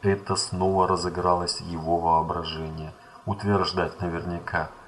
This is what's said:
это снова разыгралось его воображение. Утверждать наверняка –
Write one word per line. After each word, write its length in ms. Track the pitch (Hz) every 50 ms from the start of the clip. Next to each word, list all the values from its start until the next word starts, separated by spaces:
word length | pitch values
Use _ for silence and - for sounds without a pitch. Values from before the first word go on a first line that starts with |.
это 340 | - 101 98 98 - - 95
снова 520 | 95 - - - 90 92 95 95 95 92 90
разыгралось 760 | 92 87 87 90 85 87 87 90 87 87 87 85 - -
его 380 | - 85 85 82 80 82 85 85
воображение. 960 | 82 82 82 82 82 82 85 82 80 80 80 80 80 78 78 80 78 78 - - - - - - -
Утверждать 760 | - 101 101 101 101 101 95 92 - - 92 87 82 - -
наверняка – 680 | 90 87 82 85 85 87 85 85 - - - 85 78 76 - - -